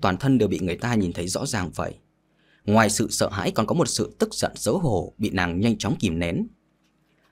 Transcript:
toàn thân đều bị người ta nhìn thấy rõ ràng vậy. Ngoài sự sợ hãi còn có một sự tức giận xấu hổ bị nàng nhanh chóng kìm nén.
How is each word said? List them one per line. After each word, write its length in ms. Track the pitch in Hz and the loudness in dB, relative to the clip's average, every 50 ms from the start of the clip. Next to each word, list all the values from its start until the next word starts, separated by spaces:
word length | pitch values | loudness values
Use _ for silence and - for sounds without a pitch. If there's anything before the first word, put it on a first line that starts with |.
toàn 160 | - 98 92 92 | 0 0 0 2
thân 200 | 120 135 135 120 | 2 2 4 4
đều 120 | 110 95 | 4 2
bị 100 | 92 80 | 2 0
người 160 | 92 90 82 | -2 -4 -4
ta 200 | - - 120 120 | -2 -2 0 0
nhìn 180 | 107 95 87 - | 2 2 0 -2
thấy 140 | - 87 90 | -4 -4 -4
rõ 180 | - - 123 | -4 -4 -4
ràng 260 | 143 - 104 90 78 - | -4 -2 -4 -4 -4 -4
vậy. 200 | - - - - - _ _ _ _ _ _ _ _ _ _ _ _ _ | -6 -6 -6 -8 -12 _ _ _ _ _ _ _ _ _ _ _ _ _
Ngoài 240 | 104 104 110 110 101 | 2 4 6 6 4
sự 180 | - - 113 - | 4 2 0 -2
sợ 200 | - - 107 - | 0 0 -2 -2
hãi 220 | 98 98 92 - | -2 -2 -2 0
còn 160 | 196 - 110 - | 0 0 0 2
có 80 | 135 | 2
một 140 | 170 147 - | 2 2 0
sự 260 | - - 107 - - - | 0 -2 -2 -4 -2 -2
tức 140 | 226 220 - | -2 -2 0
giận 180 | - - - - | -2 -4 -4 -4
xấu 240 | - - 104 127 196 | -4 -2 -2 0 0
hổ 340 | 170 135 104 87 - 95 - - | 0 2 0 0 -2 -4 -6 -4
bị 120 | 104 95 | -4 -2
nàng 300 | - 95 90 87 85 90 | 0 0 -2 0 0 0
nhanh 180 | 104 117 107 - | 2 2 0 0
chóng 180 | - 101 143 - | 0 -2 -2 0
kìm 200 | - 92 80 85 | 0 0 0 0
nén. 280 | 87 85 90 160 220 240 - _ _ _ _ _ _ _ _ _ _ _ _ _ _ _ | -2 -2 -2 -2 -4 -6 -8 _ _ _ _ _ _ _ _ _ _ _ _ _ _ _